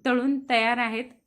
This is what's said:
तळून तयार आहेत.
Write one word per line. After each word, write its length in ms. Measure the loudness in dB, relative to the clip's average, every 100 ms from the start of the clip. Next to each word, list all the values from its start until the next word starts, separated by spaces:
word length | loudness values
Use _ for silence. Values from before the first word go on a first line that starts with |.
तळून 340 | 0 0 0 -2 0
तयार 280 | 2 2 0
आहेत. 260 | -2 -4 -8 -16